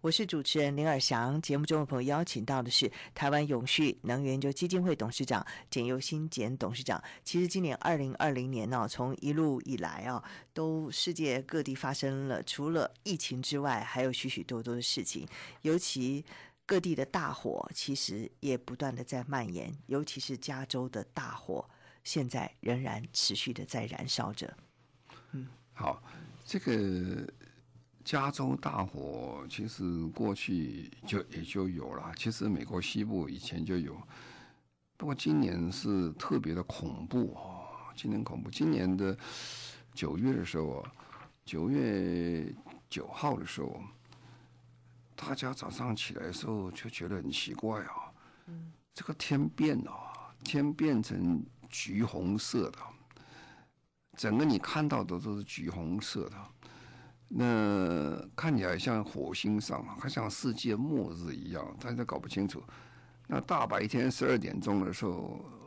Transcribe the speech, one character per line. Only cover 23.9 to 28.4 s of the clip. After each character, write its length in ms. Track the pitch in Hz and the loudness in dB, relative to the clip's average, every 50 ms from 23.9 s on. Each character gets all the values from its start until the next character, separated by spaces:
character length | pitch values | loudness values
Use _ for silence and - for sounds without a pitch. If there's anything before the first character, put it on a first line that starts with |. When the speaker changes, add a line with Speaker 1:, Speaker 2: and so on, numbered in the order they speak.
| - - - 123 | -4 -6 -2 -2
Speaker 1:
烧 240 | - - - 98 | 0 0 0 -2
着。 240 | - - - - - - - - _ _ _ _ _ _ _ - - - - - | -2 -6 -8 -10 -10 -16 -20 -20 _ _ _ _ _ _ _ -20 -20 -20 -14 -10
嗯。 160 | - 135 131 131 120 - _ _ - | -8 -8 -8 -10 -14 -20 _ _ -8
Speaker 2:
好， 280 | - - - - - - - - - - - - - - - | -4 -2 -2 -2 -4 -8 -18 -16 -16 -16 -16 -18 -18 -10 -4
这 100 | - 190 | -4 -2
个 680 | - - 120 110 101 - 92 90 92 92 - - - - - - - - - - - _ - - - _ _ - | 2 2 4 4 4 4 2 2 0 0 -2 -4 -4 -8 -10 -14 -20 -20 -20 -20 -20 _ -20 -20 -20 _ _ -12
加 280 | - - 156 143 135 139 | -4 -2 0 2 2 0
州 260 | 139 - | 0 0